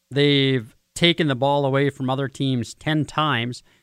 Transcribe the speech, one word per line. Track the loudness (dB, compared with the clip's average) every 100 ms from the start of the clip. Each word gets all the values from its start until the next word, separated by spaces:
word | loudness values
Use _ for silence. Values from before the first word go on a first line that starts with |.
| _
They've | 2 4 4 2 0 -4 _ _
taken | 0 0 2 0
the |
ball | 0 0 0 0
away | 0 0
from | -2 -4
other | -4 -4
teams | -4 -2 -2 -4 -8
ten | -2 -2
times, | -2 -2 0 0 -4 -8 _ _